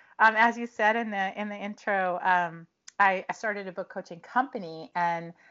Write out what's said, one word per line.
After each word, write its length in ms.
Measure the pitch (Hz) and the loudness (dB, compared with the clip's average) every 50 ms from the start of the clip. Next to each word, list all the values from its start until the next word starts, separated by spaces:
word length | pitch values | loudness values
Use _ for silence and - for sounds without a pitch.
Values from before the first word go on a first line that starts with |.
| _ _ _ - | _ _ _ 6
um, 160 | 220 220 220 | 6 6 6
as 200 | 214 226 240 220 | 6 4 4 4
you 100 | 233 240 | 0 -8
said 300 | 233 _ - 220 208 220 | -8 _ 2 2 2 2
in 140 | 233 233 220 | 2 -2 -4
the, 300 | 208 196 190 190 - - | -4 -4 -4 -4 -4 -6
in 80 | 208 208 | -8 -8
the 80 | 202 | -8
intro, 640 | 202 196 208 208 - - 220 202 196 190 180 175 175 | -10 -10 -10 -10 -8 -4 -2 0 0 0 0 -2 0
um, 440 | - 185 185 180 175 165 165 165 165 _ _ _ _ - _ - | 2 2 2 2 2 -2 -6 -12 -18 _ _ _ _ -8 _ 4
I, 260 | 202 196 190 190 185 - | 4 4 4 0 -4 -8
I 40 | |
started 340 | 180 - - 220 202 202 196 | -10 -6 -6 -6 -6 -6 -8
a 60 | 190 | -10
book 180 | 175 202 180 - | -8 -10 -10 -10
coaching 280 | - 190 180 - 175 170 | -10 -12 -12 -12 -16 -18
company, 720 | - - - 240 262 277 - - 175 160 160 160 160 - - | -10 -2 0 0 0 0 -4 -10 -10 -10 -12 -12 -14 -8 -4
and 380 | 175 175 170 170 170 170 170 170 _ _ _ | -2 -2 -2 -2 -4 -6 -10 -14 _ _ _